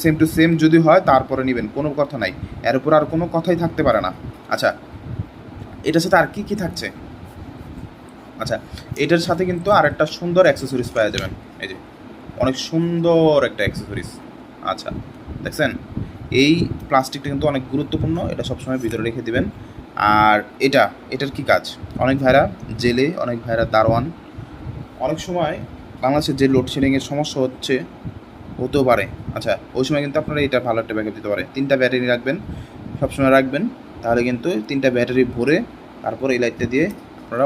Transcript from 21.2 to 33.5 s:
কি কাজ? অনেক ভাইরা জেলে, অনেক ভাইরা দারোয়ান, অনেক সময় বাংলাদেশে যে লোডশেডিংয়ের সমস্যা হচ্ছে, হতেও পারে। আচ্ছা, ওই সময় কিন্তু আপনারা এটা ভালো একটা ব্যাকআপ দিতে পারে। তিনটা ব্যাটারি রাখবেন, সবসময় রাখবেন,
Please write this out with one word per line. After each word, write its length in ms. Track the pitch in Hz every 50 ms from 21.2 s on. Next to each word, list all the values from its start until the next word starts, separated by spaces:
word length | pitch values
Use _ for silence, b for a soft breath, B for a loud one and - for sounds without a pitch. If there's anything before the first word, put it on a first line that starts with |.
| 143 135 -
কি 80 | - 135 123
কাজ? 120 | 101 90 - - - - - - - - 120
অনেক 140 | 131 139 135 135
ভাইরা 200 | 127 127 139 165 202 - - - - 113 113
জেলে, 260 | 117 120 120 123 135 151 180 - -
অনেক 140 | 123 120 113 117
ভাইরা 180 | 120 113 113 117 113 110
দারোয়ান, 300 | 110 110 113 113 117 131 165 - - - - - - - - - - - - - - - - - - 127
অনেক 120 | 139 160 165 -
সময় 280 | 185 175 175 160 151 175 202 - - - - - - - - -
বাংলাদেশে 300 | 131 143 151 147 - 135 135
যে 60 | 139 135 135
লোডশেডিংয়ের 500 | 127 127 127 - 143 139 135 135 131 131 -
সমস্যা 300 | 143 143 151 - - 139 131
হচ্ছে, 300 | 127 131 - - - 135 127 175 - - - - - - - - - - - - - - -
হতেও 240 | 123 127 - 143 135 123
পারে। 160 | 117 107 95 - - - - - -
আচ্ছা, 180 | 110 - 117 98 95 - - -
ওই 60 | - 131
সময় 140 | 135 151 143 147
কিন্তু 120 | 143 139 156
আপনারা 180 | 151 - 151 147 143
এটা 120 | 135 127 123 120
ভালো 100 | 123 113 113 110
একটা 100 | - 110
ব্যাকআপ 180 | 110 107 107 101
দিতে 120 | 107 110 104
পারে। 120 | 101 92 90 - -
তিনটা 200 | 135 139 135 139 131
ব্যাটারি 260 | 127 123 127 127 123 123 123
রাখবেন, 220 | 120 120 131 151 208 - - B B B B B B - - - -
সবসময় 320 | 139 127 - - 135 131 131
রাখবেন, 260 | 135 135 131